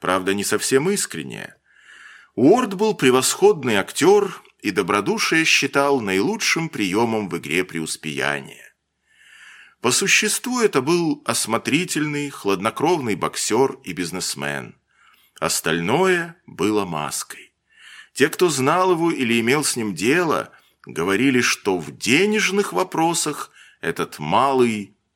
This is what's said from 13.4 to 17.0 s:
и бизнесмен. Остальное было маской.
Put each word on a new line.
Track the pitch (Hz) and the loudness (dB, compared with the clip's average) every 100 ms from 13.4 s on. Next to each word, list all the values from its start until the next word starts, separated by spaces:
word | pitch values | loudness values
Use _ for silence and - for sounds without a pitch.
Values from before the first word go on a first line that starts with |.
| - 110 135 - | -2 2 2 -2
и | - | -12
бизнесмен. | 85 85 90 - 69 71 71 58 - _ _ _ _ _ - | -8 -6 -6 -8 -6 -6 -6 -10 -20 _ _ _ _ _ -6
Остальное | 80 - 85 82 87 143 185 180 170 165 - | -4 -2 -2 -2 0 0 2 0 -2 -12 -20
было | - 85 104 | -4 0 0
маской. | 95 78 | -2 -6